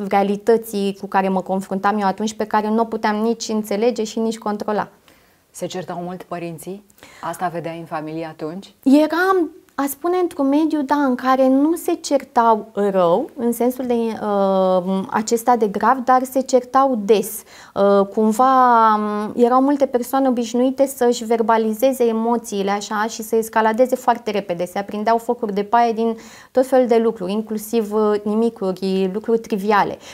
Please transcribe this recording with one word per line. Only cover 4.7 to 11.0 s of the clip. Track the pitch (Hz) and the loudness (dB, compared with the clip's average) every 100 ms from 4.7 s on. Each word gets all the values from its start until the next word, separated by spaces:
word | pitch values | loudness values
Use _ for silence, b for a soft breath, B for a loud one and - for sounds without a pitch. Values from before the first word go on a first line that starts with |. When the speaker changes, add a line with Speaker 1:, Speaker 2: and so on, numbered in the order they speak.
| 208 - _ b b b b b | -4 -6 _ b b b b b
Speaker 2:
Se | - 180 | -12 -10
certau | 185 170 175 | -10 -10 -10
mult | 175 180 | -10 -12
părinții? | - 175 170 160 175 196 - _ B B | -12 -12 -10 -12 -12 -14 -16 _ B B
Asta | 165 170 185 | -10 -6 -6
vedeai | 165 160 165 | -6 -8 -10
în | |
familie | 165 165 156 160 160 | -10 -10 -8 -8 -10
atunci? | 156 151 180 196 _ | -10 -10 -10 -14 _
Speaker 1:
Eram, | - 277 302 320 381 381 311 - _ | 2 4 4 0 0 0 -2 -6 _
a | - 277 | -6 -6
spune, | - 349 359 | -4 -4 -2
într-un | 349 339 269 | -2 -2 0
mediu, | 285 311 302 | 2 2 0
da, | 277 | 0
în | 294 | 0